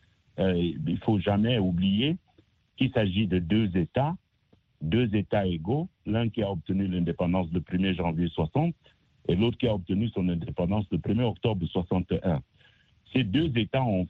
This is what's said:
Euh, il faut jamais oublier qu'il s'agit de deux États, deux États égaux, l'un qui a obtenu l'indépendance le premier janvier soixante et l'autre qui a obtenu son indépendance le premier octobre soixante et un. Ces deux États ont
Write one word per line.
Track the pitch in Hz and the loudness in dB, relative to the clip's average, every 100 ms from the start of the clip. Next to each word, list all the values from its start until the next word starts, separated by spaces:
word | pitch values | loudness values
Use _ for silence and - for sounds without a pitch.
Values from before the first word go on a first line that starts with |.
| _ _ _ - | _ _ _ -2
Euh, | 95 87 | 0 2
il | 87 69 78 95 | 0 -2 -4 -2
faut | - 104 | 0 0
jamais | 95 101 113 123 | 2 2 2 2
oublier | 92 87 95 101 139 180 _ _ _ _ _ - | 0 2 2 2 0 -2 _ _ _ _ _ -2
qu'il | 135 | 0
s'agit | 120 101 90 104 | 2 0 0 0
de | 90 | 0
deux | 85 107 107 90 | 2 2 2 0
États, | 80 - 143 190 _ _ _ _ _ - | -2 0 -2 -4 _ _ _ _ _ -10
deux | 76 107 123 | -2 0 2
États | 104 92 107 95 | 0 0 0 0
égaux, | 85 82 143 185 _ - | -2 -2 -2 -2 _ -4
l'un | 110 117 | 0 0
qui | 113 | -2
a | 101 | -4
obtenu | 92 - 95 98 | -4 -2 -2 0
l'indépendance | 90 85 82 87 92 85 | 0 -2 0 0 0 0
le | 87 | -4
premier | - 90 95 87 | -2 0 0 0
janvier | 85 80 85 | -2 0 -2
soixante | - 78 139 170 - _ _ _ _ - | 0 -2 0 -2 -2 _ _ _ _ -2
et | 87 | 2
l'autre | 117 117 | 2 2
qui | 120 | 0
a | |
obtenu | 104 90 98 113 | 0 0 0 0
son | 101 90 | 0 -2
indépendance | 87 80 76 87 104 98 | -2 -4 -2 0 0 0
le | 85 | -4
premier | 110 107 | 0 0
octobre | 123 92 117 98 82 | 0 0 -2 -2 -2
soixante | 92 85 92 85 | -4 -2 -2 0
et | 87 | -2
un. | 95 76 - _ _ _ _ _ _ | 0 -2 -4 _ _ _ _ _ _
Ces | 131 110 | 0 2
deux | 92 - 120 | 2 2 0
États | 107 135 | 0 0
ont | 123 95 87 | 0 0 -2